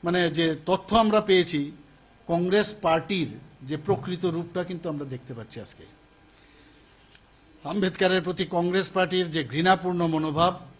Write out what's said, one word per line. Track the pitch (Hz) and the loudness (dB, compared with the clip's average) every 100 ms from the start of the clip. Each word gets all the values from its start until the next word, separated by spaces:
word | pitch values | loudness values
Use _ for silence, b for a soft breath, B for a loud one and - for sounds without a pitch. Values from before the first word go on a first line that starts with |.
মানে, | 170 180 170 | 0 2 2
যে | 151 165 156 - | 2 0 0 0
তথ্য | 185 - 220 | 0 2 4
আমরা | 220 214 | 4 2
পেয়েছি, | 208 185 170 151 143 - - - _ _ - | 4 4 4 -2 -4 -10 -20 -20 _ _ -4
কংগ্রেস | 170 180 202 208 - | 0 2 2 0 -2
পার্টির | 170 165 - 196 135 107 - - | 2 2 0 -2 -2 -6 -18 -20
যে | 131 156 | -8 -8
প্রকৃত | 196 190 - 180 180 | -2 -2 -2 -4 -2
রূপটা | 165 170 185 | -4 -6 -6
কিন্তু | 175 175 175 | -6 -8 -6
আমরা | 147 | -8
দেখতে | 139 127 - | -8 -10 -12
পাচ্ছি | 113 110 113 | -14 -12 -14
আজকে। | 98 - 82 - _ _ _ b b b b b b b _ - _ _ _ - | -16 -20 -20 -20 _ _ _ b b b b b b b _ -20 _ _ _ -16
আম্বেদকরের | 143 190 185 180 185 185 | -6 -2 -2 2 2 4
প্রতি | 175 175 180 | 0 -4 -2
কংগ্রেস | 175 175 185 180 | 0 2 0 0
পার্টির | 185 180 185 175 | 0 0 0 -2
যে | 160 | -2
ঘৃণাপূর্ণ | 127 135 175 185 180 175 170 | -4 0 4 4 2 0 0
মনোভাব | 160 156 147 175 180 - | 0 0 2 2 0 -14